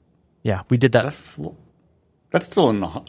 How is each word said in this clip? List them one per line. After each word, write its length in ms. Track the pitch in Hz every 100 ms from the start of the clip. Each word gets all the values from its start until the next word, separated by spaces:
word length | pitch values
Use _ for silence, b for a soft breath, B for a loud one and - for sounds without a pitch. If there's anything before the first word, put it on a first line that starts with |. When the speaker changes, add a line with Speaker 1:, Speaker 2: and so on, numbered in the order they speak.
| _ _ _ _
Speaker 1:
yeah, 200 | - 95 -
we 80 | 123
did 160 | 127
that. 120 | 117
Speaker 2:
Is 60 | 139
that 40 |
Flo-, 420 | - - - 151 - _ _ _ _ _ _ _
that's 160 | 170 -
still 220 | - 143
in 120 | 104
Ohio, 220 | 85 -